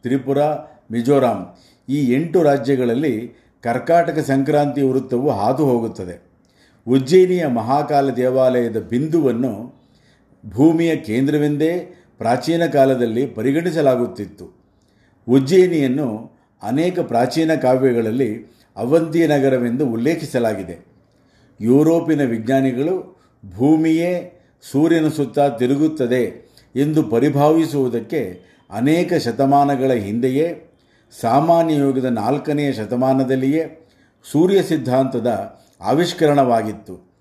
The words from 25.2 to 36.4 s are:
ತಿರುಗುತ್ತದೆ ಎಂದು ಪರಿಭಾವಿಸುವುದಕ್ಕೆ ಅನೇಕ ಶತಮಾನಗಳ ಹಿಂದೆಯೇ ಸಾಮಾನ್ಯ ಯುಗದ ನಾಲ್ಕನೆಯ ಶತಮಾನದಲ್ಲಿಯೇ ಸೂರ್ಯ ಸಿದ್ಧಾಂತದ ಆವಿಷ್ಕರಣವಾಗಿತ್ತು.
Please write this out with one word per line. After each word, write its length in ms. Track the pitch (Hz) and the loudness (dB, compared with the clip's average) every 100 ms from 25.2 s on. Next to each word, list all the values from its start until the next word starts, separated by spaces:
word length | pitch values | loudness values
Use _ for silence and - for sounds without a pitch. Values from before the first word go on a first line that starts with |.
| 131 147 | -4 0
ತಿರುಗುತ್ತದೆ 1120 | 143 135 123 139 156 156 120 127 107 - - _ _ 123 | 0 0 0 2 0 0 -2 0 -2 -6 -20 _ _ -4
ಎಂದು 280 | 147 156 | 0 0
ಪರಿಭಾವಿಸುವುದಕ್ಕೆ 1400 | - 113 139 143 147 160 151 143 127 117 107 160 101 87 _ _ _ | 0 2 2 2 4 4 0 -2 -2 -4 -6 -6 -6 -12 _ _ _
ಅನೇಕ 440 | 101 131 160 175 | -2 0 0 0
ಶತಮಾನಗಳ 800 | 170 160 - 135 143 143 139 131 | -2 -2 -2 2 4 2 0 0
ಹಿಂದೆಯೇ 720 | 120 101 113 127 131 165 - - _ _ _ _ - | 0 -2 -2 0 0 -2 -4 -18 _ _ _ _ -6
ಸಾಮಾನ್ಯ 540 | 117 127 160 170 165 151 | 0 2 4 2 2 2
ಯುಗದ 300 | 139 131 127 | 0 0 -2
ನಾಲ್ಕನೆಯ 680 | 113 107 143 143 147 143 | -2 -2 -2 -2 -2 -2
ಶತಮಾನದಲ್ಲಿಯೇ 1160 | 110 104 123 131 135 127 131 135 156 160 - _ _ _ _ - | -4 -4 -2 0 2 0 0 0 -2 -4 -10 _ _ _ _ -4
ಸೂರ್ಯ 320 | 135 185 190 | 0 4 2
ಸಿದ್ಧಾಂತದ 920 | - 160 127 131 131 123 117 104 98 - _ _ | 0 -4 0 0 0 -2 -2 -4 -8 -16 _ _
ಆವಿಷ್ಕರಣವಾಗಿತ್ತು. 1400 | 95 139 170 - 156 143 | -2 0 0 0 2 4